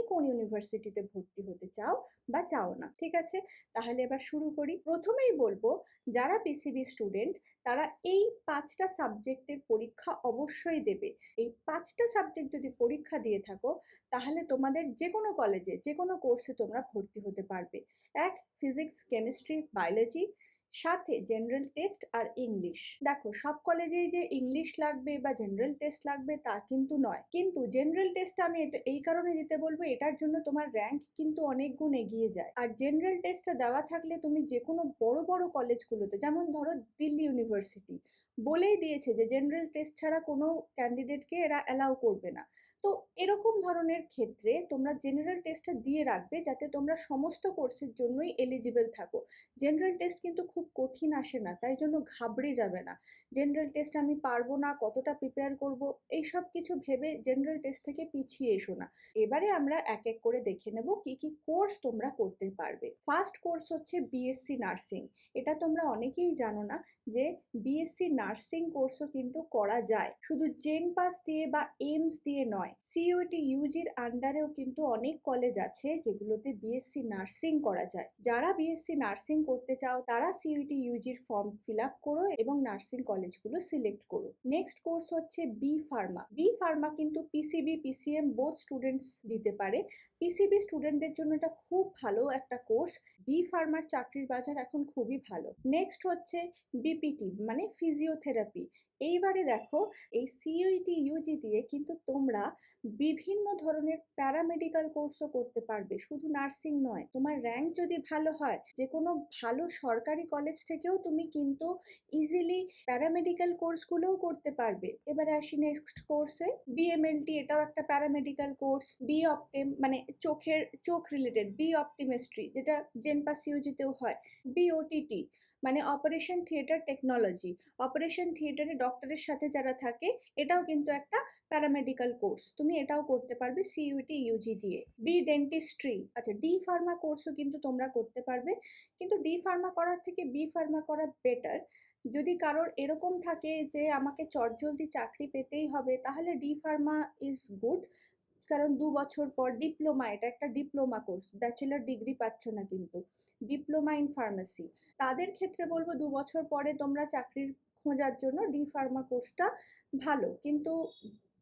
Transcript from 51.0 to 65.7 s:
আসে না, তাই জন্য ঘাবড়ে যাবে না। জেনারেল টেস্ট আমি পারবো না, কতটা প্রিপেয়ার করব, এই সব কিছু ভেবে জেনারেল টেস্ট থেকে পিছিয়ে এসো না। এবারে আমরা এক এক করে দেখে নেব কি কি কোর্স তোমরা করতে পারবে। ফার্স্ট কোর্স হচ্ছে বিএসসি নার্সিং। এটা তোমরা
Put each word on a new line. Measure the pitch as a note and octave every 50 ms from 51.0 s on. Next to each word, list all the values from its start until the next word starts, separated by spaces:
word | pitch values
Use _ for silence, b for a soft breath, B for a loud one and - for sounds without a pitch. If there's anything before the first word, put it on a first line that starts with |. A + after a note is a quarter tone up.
| D#4+ D4+ D4+ C#4
আসে | - - - A#3+ G#3
না, | F3 F3+ -
তাই | - B3 C4 B3+
জন্য | D4+ D4+ D4+ D#4 D#4 - -
ঘাবড়ে | - A#3+ A3+ G#3+ C4 C4+ D4 C4 A#3+
যাবে | G#3+ F#3+ F3 F#3 - -
না। | F3+ B B B B B B B - C4+
জেনারেল | C#4+ C#4+ C#4+ D#4 D#4 C#4 C4
টেস্ট | D4 D4 D4 - D4+ C#4+
আমি | C#4+ D4 D4 - C4
পারবো | A#3+ A#3+ A#3+ B3 C#4 C#4 C#4+
না, | C#4+ C#4+ C#4+ A3+
কতটা | A3 - C4 B3+ D4+ C#4+ D4
প্রিপেয়ার | C4+ B3+ - C#4 C#4 C#4 C#4 C#4
করব, | C#4 C#4 C4+ B3 C#4 C#4 - - _ - - D#4+
এই | D4+ -
সব | - F4+ F4 - -
কিছু | F4 E4+ - F4 C4+ -
ভেবে | C#4 C4+ B3 C#4+ D#4 D4+ A#3 A3 B3+
জেনারেল | B3+ C4+ C#4 D4+ D#4 D4+ D4+
টেস্ট | C4+ C4+ - - D4
থেকে | C#4 D#4 D#4+ D#4+ -
পিছিয়ে | C#4 C4 - - - C4+ A#3 G3+ F#3+
এসো | - - F3+ F3+
না। | F#3 B B B B B B A3 G#3+
এবারে | G#3 C4 D#4 F#4+ G#4 G4 E4
আমরা | C#4+ C#4 D4+ E4 - - G#3+
এক | G#3 - A3+
এক | A3+ A3+ -
করে | A#3 A#3+ B3 - G#3
দেখে | F#3+ F3 - G#3+ G#3
নেব | A3 A#3 D#4+ G4+ G4+ -
কি | C#4 C4 -
কি | - D#4 D4+ - _ -
কোর্স | D#4+ F4+ G4+ G4+ - - -
তোমরা | B3+ A#3 G#3+ A#3 C4+ C#4 -
করতে | G#3 F#3+ - - G3 G3 G3 -
পারবে। | D#3+ - - - - - - - -
ফার্স্ট | - C#4+ E4+ G4 F#4+ - - -
কোর্স | F4 E4+ D#4+ - - E4
হচ্ছে | D#4 - - - F4 B3 -
বিএসসি | - B3+ B3+ B3+ C4 B3+ - - C#4 B3 G#3+
নার্সিং। | F#3 F3 F#3+ - - G3 - - - b b b b - -
এটা | B3 D4 D#4 D#4 F4
তোমরা | D#4+